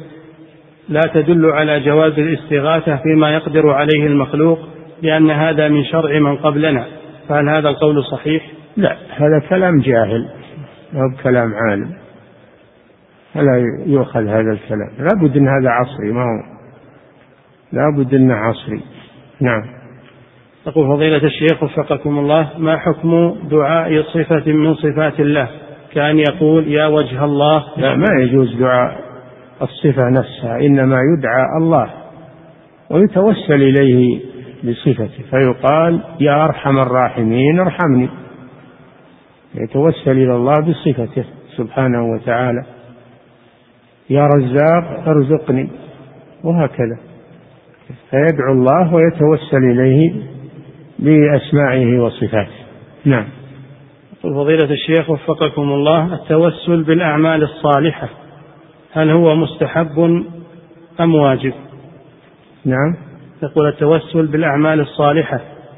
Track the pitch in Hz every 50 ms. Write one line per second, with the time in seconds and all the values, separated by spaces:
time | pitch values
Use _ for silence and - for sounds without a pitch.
0 | - - - - - - - - - - - - - - - _ _ - 151 151
1 | 165 156 - 160 147 156 175 165 156 160 147 151 156 151 151 147 131 147 143 156
2 | 160 156 147 151 151 165 156 147 - - 151 143 139 156 165 160 156 165 147 135
3 | - 156 156 156 156 151 151 156 156 165 147 156 151 147 139 139 147 151 156 147
4 | 151 147 143 143 135 135 - 147 156 165 165 160 - - - - - - - -
5 | 165 156 156 156 156 156 151 147 156 165 156 151 151 151 151 147 135 - 165 165
6 | 160 143 143 151 147 143 143 139 151 151 143 147 156 160 143 123 117 - - -
7 | - - - - - - 147 151 143 147 156 156 147 147 135 - 156 151 147 143
8 | 123 - 139 131 - 151 156 160 - - - - - - - 214 190 - - -
9 | - - - - 147 151 156 151 147 - 185 185 185 180 170 143 120 131 123 113
10 | 113 95 113 113 110 - - - - - - - - - - - - - - 139
11 | 131 131 131 - - 131 127 123 117 113 104 104 117 110 101 101 113 - 180 -
12 | - - - - - _ _ _ _ _ _ _ _ _ _ _ _ _ _ _
13 | _ _ _ _ _ _ - 151 147 135 127 123 123 117 135 139 - 170 139 131
14 | 120 - - 117 107 104 107 110 110 110 110 98 - - 110 104 101 - - -
15 | 139 170 220 196 160 147 131 143 139 135 135 139 131 127 117 123 123 131 131 98
16 | 104 104 113 120 123 120 113 104 - - - - - - - - - - - _
17 | _ _ _ _ _ _ _ _ _ _ _ _ _ - - 123 139 156 147 143
18 | 135 120 139 131 131 127 120 104 107 117 110 - - - - - - - - -
19 | - - - - - - _ - 139 123 117 110 107 131 - - - - - -
20 | - - - - - _ _ _ _ _ _ _ - 160 135 160 143 131 143 143
21 | 156 156 156 143 147 143 - - 151 160 156 - 156 139 - 160 139 - 151 139
22 | - 147 143 147 143 143 151 165 156 139 - 170 160 156 160 156 - 175 151 -
23 | 165 165 170 165 170 170 - - 170 139 151 156 143 143 160 165 165 170 160 156
24 | 151 - - 165 151 - 165 151 131 156 151 156 151 160 151 - 160 151 131 151
25 | 156 147 143 151 147 143 147 147 127 113 - - - - - - - - - 151
26 | 143 151 156 156 151 147 - - 156 151 160 160 156 151 147 147 156 156 151 151
27 | 143 123 127 131 143 147 143 143 143 151 156 151 - - - 143 131 135 131 131
28 | - 151 - 135 127 120 127 135 131 113 113 117 127 127 127 123 123 - - -
29 | - - - - - - - - - - - - 139 - - - - 151 127 135
30 | 123 120 127 131 127 - - - 127 117 113 123 139 147 139 139 131 131 135 127
31 | 127 147 170 147 131 113 117 131 131 131 139 160 165 165 165 139 110 - - -
32 | - - - - - - - - - - - - - _ _ _ _ - - 165
33 | 208 208 - 185 196 220 202 - - - 147 139 139 135 135 139 139 135 123 123
34 | 123 123 117 - - - - - - - - - - 117 117 - - 147 120 123
35 | 107 101 - - 127 - 131 131 135 127 123 - - 131 147 160 165 170 170 165
36 | - - - - 139 147 143 147 160 156 135 - - 139 135 135 131 120 123 127
37 | 123 113 - 120 113 110 113 123 135 147 160 180 185 180 - - 175 151 131 127
38 | 127 - - - - - - - - - - - - - - - - - - _
39 | - _ _ _ _ _ _ _ _ _ - - 117 110 - 135 151 165 160 -
40 | - 143 131 131 131 127 123 120 120 135 151 151 156 170 151 - - 160 123 123
41 | 113 110 - 135 113 - - - - - - - 120 113 - 135 131 127 123 120
42 | 117 113 113 107 113 127 117 120 127 123 120 123 135 - - - - - - -
43 | - - - _ _ _ _ _ _ _ _ _ _ _ _ _ _ _ _ _
44 | _ - 135 143 147 143 143 143 127 123 127 143 147 160 170 175 170 175 - -
45 | - 160 156 147 135 135 156 - - - 127 131 135 - - - - - - -
46 | - - - - - - - - - 160 170 170 151 131 - - 120 113 117 113
47 | - - - - - - - - - - _ _ _ _ _ _ _ - - -
48 | _ - - 135 147 165 160 143 127 135 135 127 127 127 147 175 185 160 175 165
49 | 165 170 165 165 147 151 156 143 - - 143 135 131 127 120 123 131 131 131 147
50 | 160 170 - - - - - - - - - - - - - - - - - -
51 | 131 147 156 151 147 147 143 127 - - - 143 143 131 131 131 123 117 123 127
52 | 120 113 - - 123 - 113 107 95 - - - - - - - - - - -
53 | - 143 131 117 104 104 - - - - - - - - - - - - _ _
54 | _ - - - - 170 139 139 143 147 160 160 156 143 147 - - - 160 165
55 | 151 165 156 135 - - 151 156 160 151 - 151 143 143 143 143 143 151 165 165
56 | 160 175 175 147 - - 156 160 170 170 160 - - 175 170 165 156 156 160 175
57 | 180 156 147 151 160 160 160 156 151 143 - - - 151 143 139 151 160 143 -
58 | 131 - - - - - - - - - - - - - - _ _ _ - 160
59 | 156 156 156 170 170 160 151 160 160 - - - 151 135 - 165 170 156 143 160
60 | 170 170 170 175 - - - - - - - - - - - - - - - -
61 | 170 165 160 151 143 139 131 120 127 131 123 - - - - - - - - -
62 | - - - _ _ - _ _ _ _ _ _ - 131 127 131 143 160 175 -
63 | - - - - - - - - 160 135 - 160 147 151 147 - 156 147 165 156
64 | - - - 165 160 151 143 156 165 151 139 143 151 156 156 156 143 - - -
65 | 147 147 147 165 147 - 143 120 - - - - - - -